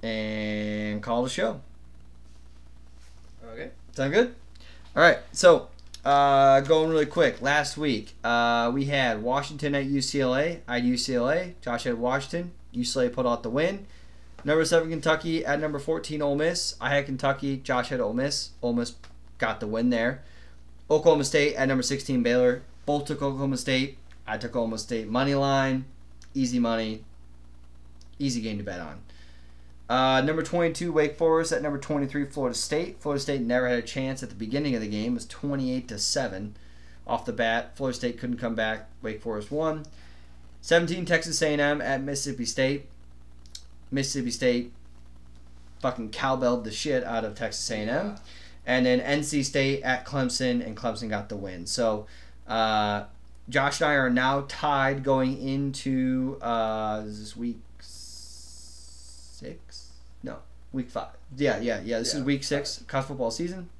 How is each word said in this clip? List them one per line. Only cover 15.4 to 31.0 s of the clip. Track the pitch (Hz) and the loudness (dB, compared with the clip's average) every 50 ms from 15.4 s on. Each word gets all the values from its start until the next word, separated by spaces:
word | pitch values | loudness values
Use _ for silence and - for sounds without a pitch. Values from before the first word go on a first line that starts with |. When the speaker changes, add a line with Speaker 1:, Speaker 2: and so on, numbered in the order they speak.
| 165 | 2
Speaker 1:
at | - 143 147 | 2 0 2
number | 151 151 147 139 | 2 0 -2 -2
fourteen, | 139 - 160 160 160 - 151 151 | 0 0 -2 -2 -2 -4 -4 0
Ole | 147 143 143 | 0 2 2
Miss. | 143 156 165 175 170 - - - - | 4 2 2 2 0 -2 -4 -4 -2
I | - 127 143 | 0 2 2
had | 143 139 | 2 2
Kentucky. | 139 135 131 - 139 135 139 143 139 139 | 2 -4 0 2 2 2 2 0 -2 -2
Josh | 135 139 - 131 127 120 - | -2 -2 0 0 0 2 0
had | 143 127 | 0 0
Ole | 120 104 110 | 0 0 2
Miss. | 123 131 143 143 - - - - - - | 2 0 0 0 -2 -4 -6 -10 -4 -2
Ole | 120 120 | 0 2
Miss | 120 117 120 - - - - - - - - - - | 2 0 -2 -6 -14 -18 -18 -18 -18 -20 -18 -6 -2
got | - 113 107 107 | 0 0 0 -2
the | - | -4
win | 104 107 113 117 123 | -2 0 2 4 4
there. | 123 113 113 120 139 139 - - - - - - - - - - - - - - | 4 4 2 2 0 -2 -8 -16 -18 -18 -18 -18 -18 -18 -18 -18 -18 -18 -2 2
Oklahoma | 151 156 156 170 156 147 139 | 2 6 8 8 6 6 4
State | - - 151 143 147 - | 4 4 4 4 4 4
at | - 135 | 2 2
number | 135 135 131 123 | 4 4 2 2
sixteen, | - 143 139 139 - 135 123 117 | 0 -2 -2 -2 0 0 2 4
Baylor. | 120 120 123 123 123 123 127 - - - - - | 4 6 6 6 6 4 2 -2 -14 -18 -12 -2
Both | - 147 147 143 | 0 0 0 0
took | - 156 - 143 | -2 -4 -2 -2
Oklahoma | 139 139 131 139 135 135 | -2 -2 0 0 0 0
State. | 123 - - 131 127 131 139 135 - - - - - - | 0 0 2 2 2 2 0 -4 -12 -18 -18 -20 -16 -8
I | - 110 | -6 -6
took | 110 113 117 | -6 -6 -4
Oklahoma | - 127 117 113 113 110 | -2 -2 -2 0 -2 -6
State | - - 123 113 110 104 | -4 -4 -4 -4 -2 0
money | 110 123 135 139 139 | 0 2 2 4 4
line. | 139 139 139 135 135 135 135 131 131 131 - - - - - - - - - - | 2 4 4 4 4 4 2 2 0 -2 -6 -14 -18 -20 -20 -18 -18 -18 -8 -2
Easy | 135 131 123 123 123 | 0 0 2 2 2
money. | 120 117 117 113 110 110 110 110 - - - - - - - - - - - - - - - - - - - - - - - - | 2 4 2 2 0 -2 -4 -6 -10 -16 -18 -20 -18 -18 -20 -20 -20 -20 -18 -18 -18 -18 -18 -18 -18 -18 -18 -18 -18 -18 -8 -2
Easy | 143 139 123 120 110 | -2 0 0 0 -2
game | 113 107 101 | -4 -4 -4
to | 104 | -6
bet | 98 92 90 | -6 -6 -8
on. | 85 78 73 90 - - - - - - - - - - - - - - - - - - | -8 -10 -10 -12 -14 -16 -18 -18 -18 -18 -18 -18 -18 -16 -16 -16 -16 -16 -16 -16 -4 0
Uh, | 120 127 131 131 131 131 131 | 2 4 4 4 4 4 4
number | 147 156 165 156 | 4 2 0 -2
twenty-two, | - - 175 170 165 165 - 175 175 160 | 0 2 2 2 2 2 0 -2 0 4
Wake | 156 | 4